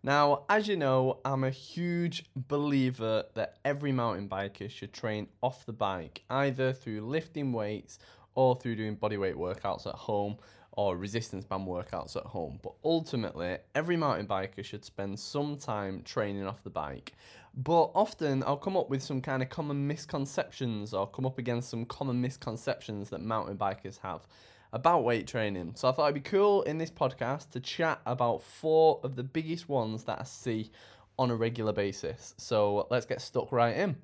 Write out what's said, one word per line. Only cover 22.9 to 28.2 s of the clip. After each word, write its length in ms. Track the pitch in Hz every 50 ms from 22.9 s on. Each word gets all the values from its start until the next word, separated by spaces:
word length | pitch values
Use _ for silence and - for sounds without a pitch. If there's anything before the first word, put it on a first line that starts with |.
| 107 101 101 101
that 120 | 101 76
mountain 360 | 85 110 113 110 - - 98
bikers 400 | - 104 98 98 - - 95 98 -
have 260 | - 95 85 80 - _ - - - - - - - _ -
about 320 | 120 131 160 175 160 117
weight 200 | 120 117 110 -
training. 460 | - - 120 110 104 98 90 87 82 110
So 120 | - -
I 60 | 127 131
thought 160 | 165 151 147
it'd 120 | 143 143
be 80 | 139 -
cool 340 | 208 190 202 208 202 196 -
in 140 | - 151
this 140 | 160 160 165
podcast 600 | - - 156 123 - - 123 120 139 147 - -
to 100 | - 123
chat 400 | 127 - - - 165 160 151 - -
about 360 | 110 123 127